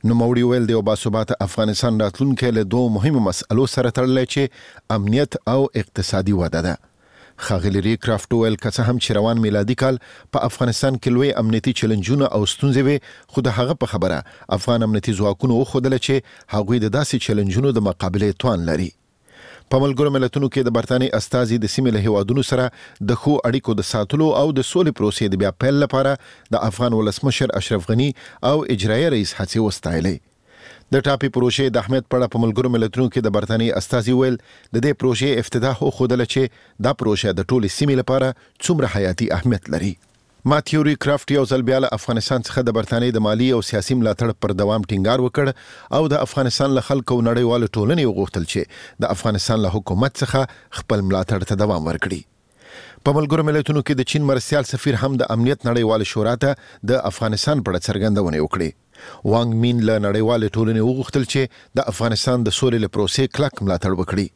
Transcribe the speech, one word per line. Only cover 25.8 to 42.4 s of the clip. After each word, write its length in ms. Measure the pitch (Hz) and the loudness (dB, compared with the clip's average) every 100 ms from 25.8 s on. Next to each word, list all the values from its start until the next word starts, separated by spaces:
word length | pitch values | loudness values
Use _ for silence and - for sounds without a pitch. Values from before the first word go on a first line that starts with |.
| 143 | 2
لپاره 340 | 131 135 139 - - _ - | 2 0 -2 -8 -20 _ -2
د 140 | 110 | -2
افغان 320 | - 123 110 | -2 0 2
ولسمشر 560 | 107 - 139 - 135 98 | 0 0 -2 0 -2 -2
اشرف 320 | - 104 87 | -2 -4 0
غنی 220 | 113 143 - - - 123 | 0 0 -4 -16 -4 0
او 60 | 151 - 113 | 0 0 -2
اجرایي 360 | 104 113 165 | 0 2 2
رئیس 260 | 123 95 - | 0 -2 -4
هڅې 160 | 98 113 107 | -4 0 -2
وستایلې. 580 | - 80 82 90 73 _ _ _ - - - _ | -2 -2 0 -2 -4 _ _ _ -20 -20 -20 _
د 80 | 135 139 | 0 2
ټاپي 220 | 139 135 123 | 0 0 2
پروژې 360 | 123 117 135 | 2 2 0
د 80 | 117 | 0
اهمیت 240 | 101 131 - | 0 -4 0
په 60 | 127 | 0
اړه 140 | 120 | 0
په 80 | 117 | 2
ملګرو 300 | 113 110 127 | 2 2 0
ملتونو 320 | 120 107 123 127 | 2 0 0 0
کې 180 | 127 | 0
د 80 | 110 104 | 0 0
برتانیې 440 | 107 113 117 95 | 0 0 0 -2
استازي 320 | - 127 110 127 | 0 -2 2 2
ویل 180 | 131 123 | 2 0
د 400 | - - _ 113 | -8 -20 _ 0
دې 80 | 139 - | 0 0
پروژې 420 | 127 113 135 120 | 0 0 0 0
افتتاح 320 | 113 123 131 123 | -2 -2 -2 0
وښودله 460 | 139 - 127 123 117 | -2 0 0 0 0
چې 100 | 135 127 _ - - 104 | 0 -2 _ -20 -4 -2
دا 60 | 143 | 0
پروژه 320 | 113 104 110 90 | 0 0 0 -2
د 80 | 92 | 0
ټولې 180 | 127 101 | 0 0
سیمې 220 | - 147 131 | 0 0 2
لپاره 280 | 123 131 131 - _ _ - | 2 0 0 -4 _ _ -2
څومره 260 | 160 120 | 0 0
حیاتي 320 | 104 95 90 117 87 | 0 -2 0 -2 0
اهمیت 320 | 123 104 - | 0 -2 -2
لري. 160 | 80 95 - _ _ _ _ 127 | -4 -4 -6 _ _ _ _ 0
ماتیو 340 | 147 - 156 147 | 0 2 0 2
ریکرافت 460 | 147 143 143 - 143 | 0 0 -2 0 0
یو 80 | 127 | 2
ځل 160 | 131 120 | 0 2
بیا 140 | 131 | 2
له 140 | 123 110 | 0 -4
افغانستان 480 | - 113 - 127 | -2 -4 0 -2